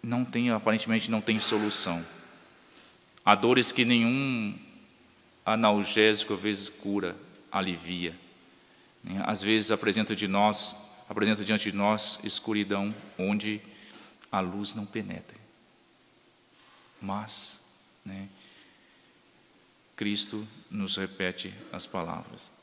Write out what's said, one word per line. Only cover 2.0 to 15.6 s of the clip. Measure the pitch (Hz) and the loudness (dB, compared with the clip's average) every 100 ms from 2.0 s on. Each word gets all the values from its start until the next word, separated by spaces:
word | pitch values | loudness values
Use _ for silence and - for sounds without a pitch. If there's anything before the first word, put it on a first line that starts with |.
| 82 - - - - - - - - - - - | -6 -16 -20 -20 -20 -20 -20 -20 -20 -20 -20 0
Há | - | 4
dores | 104 117 127 117 | 6 6 6 6
que | - | 4
nenhum | 120 120 117 131 139 123 104 - - - - - - - - - | 2 4 2 0 -2 -2 -4 -8 -16 -20 -20 -20 -20 -20 -20 -6
analgésico, | - 110 110 104 98 110 107 104 - | -2 4 4 4 2 6 6 6 0
às | 98 | -2
vezes, | 104 98 - | -2 -2 -4
cura, | - 101 101 90 87 - - - | -6 -2 -2 -2 -8 -16 -20 -6
alivia. | 98 95 85 82 90 85 82 - - - - - - - - | -4 -2 -4 -6 -6 -6 -8 -20 -20 -20 -20 -20 -20 -20 -16
Né? | - 95 | -8 -4
Às | - 107 | 0 0
vezes | 104 110 104 | 4 4 4
apresenta | 107 107 98 107 | 2 2 2 0
de | 104 104 | -2 0
nós, | 98 104 101 - - - - - | 4 4 4 -2 -4 -18 -20 -10
apresenta | - 107 107 | 0 2 2
diante | 101 107 107 | 0 0 0
de | |
nós | 98 101 107 - - | 0 0 2 0 -2
escuridão | 110 - - 104 98 101 101 107 - - | 0 0 0 -2 0 -2 -4 -8 -14 -4
onde | 95 104 107 104 - - - - - - - | -2 0 -2 -6 -10 -20 -20 -20 -20 -20 -6
a | 98 | -4
luz | 90 98 101 | -2 -4 -6
não | 110 | -6
penetra. | 101 113 98 - - - - - | -6 -8 -8 -12 -14 -20 -20 -20